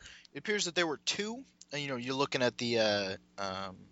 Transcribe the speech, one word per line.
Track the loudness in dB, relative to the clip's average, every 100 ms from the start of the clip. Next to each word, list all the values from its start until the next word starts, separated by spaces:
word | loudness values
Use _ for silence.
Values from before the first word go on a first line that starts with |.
| -20 -20 -16
it | -8
appears | -2 0 2
that |
there | 2 2
were | 0 -4
two. | -4 -4 -6 -12 -20 -10
And, | -6
you | -4
know, | -2
you're | -2 0
looking | 2 2
at | 2 2
the, | 2 4
uh, | 4 4 0 -6 -10 -8
um, | -6 -6 -8 -12 -20